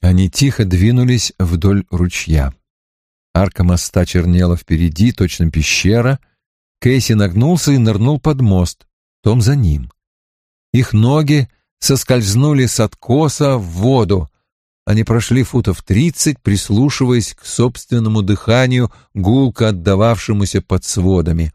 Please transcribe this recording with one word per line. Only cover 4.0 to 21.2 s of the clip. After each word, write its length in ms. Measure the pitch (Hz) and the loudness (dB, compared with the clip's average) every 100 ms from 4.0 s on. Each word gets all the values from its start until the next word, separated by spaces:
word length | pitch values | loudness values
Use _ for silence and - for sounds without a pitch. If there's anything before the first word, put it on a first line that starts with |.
| 87 | -2
чернела 500 | 90 85 87 90 85 | 0 0 2 2 0
впереди, 560 | - 82 85 78 113 | -2 -2 -2 0 0
точно 380 | - 90 - 82 | 0 -4 0 -2
пещера. 720 | 80 73 - 87 110 120 135 _ _ _ _ _ _ | 0 -2 -2 0 2 0 -2 _ _ _ _ _ _
Кейси 340 | 123 131 - | 0 0 2
нагнулся 580 | 110 101 90 135 175 - | 0 2 2 2 0 2
и 60 | 139 | 2
нырнул 420 | 110 104 117 147 | 2 2 0 0
под 200 | - 139 | -2 0
мост. 460 | 120 95 87 - _ _ _ _ | 2 2 0 -6 _ _ _ _
Том 180 | - 120 | 0 2
за 160 | 107 143 | 2 2
ним. 340 | 98 73 62 _ _ _ _ _ _ _ _ | 0 -2 -6 _ _ _ _ _ _ _ _
Их 200 | 123 127 | -2 0
ноги 560 | 107 113 147 151 147 131 _ _ _ | 2 2 2 2 0 -2 _ _ _
соскользнули 880 | - 135 - 127 104 104 147 143 123 | -2 -2 0 -2 0 0 2 2 0
с 140 | - | 0
откоса 760 | 107 - - 131 160 - 143 131 | -4 -4 -2 0 0 0 -2 -2
в 60 | |
воду. 680 | 92 85 110 135 98 98 76 _ _ _ _ _ | -4 -2 0 2 2 -2 -2 _ _ _ _ _
Они 200 | - 107 | -2 -2
прошли 380 | 110 117 - - | 0 -2 0 0
футов 400 | 127 127 107 90 | 0 -2 -2 -4
тридцать, 580 | - 98 165 147 - 147 | -2 0 0 0 -4 -2
прислушиваясь 960 | - 98 - 104 139 - 131 123 107 | -2 -2 0 0 0 0 0 0 -2
к 100 | - | -10
собственному 800 | - - 123 123 - 120 113 110 | -16 -2 -2 -2 -4 -2 0 -2
дыханию, 680 | 98 101 - 117 131 127 120 - _ | 0 -2 0 0 2 0 -2 -6 _
гулко 540 | 104 92 123 135 - 110 | -6 0 2 0 0 -2
отдававшемуся 920 | 98 85 95 113 117 - 104 98 92 | -2 -2 2 2 0 -2 -2 -2 -4
под 220 | - 92 | -2 -4
сводами. 680 | - - 92 92 | -4 -2 0 0